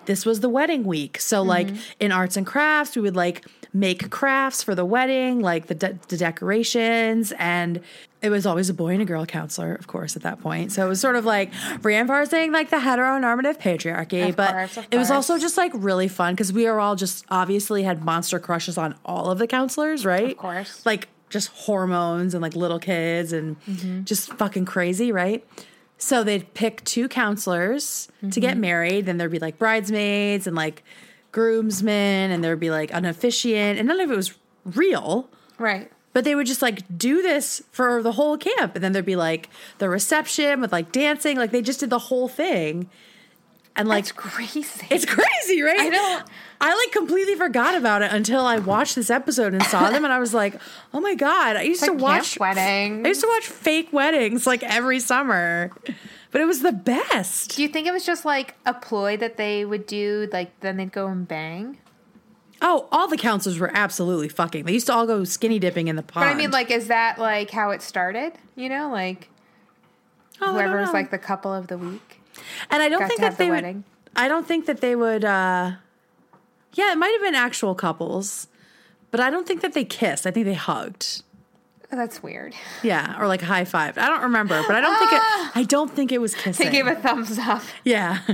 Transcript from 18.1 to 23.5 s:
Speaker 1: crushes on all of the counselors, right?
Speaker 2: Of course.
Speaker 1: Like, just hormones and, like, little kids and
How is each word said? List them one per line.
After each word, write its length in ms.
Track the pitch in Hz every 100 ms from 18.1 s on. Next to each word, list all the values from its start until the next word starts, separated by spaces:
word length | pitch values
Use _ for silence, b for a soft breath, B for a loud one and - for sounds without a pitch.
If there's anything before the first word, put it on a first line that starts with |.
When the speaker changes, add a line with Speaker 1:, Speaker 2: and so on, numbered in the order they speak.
| 165 165 175
Speaker 1:
crushes 400 | 170 170 165 170
on 160 | 160 -
all 260 | - 180 175
of 80 | 185
the 80 | 233
counselors, 580 | 254 262 302 302 311 196
right? 240 | 180 247
Speaker 2:
Of 40 | -
course. 420 | 185 175 196 - 226
Speaker 1:
Like, 220 | 208 - _ -
just 200 | 202 -
hormones 840 | - - 196 185 175 170 170 180
and, 60 | 175
like, 140 | 165 165
little 220 | 175 170
kids 540 | 190 170 165 170 165
and 240 | 165 156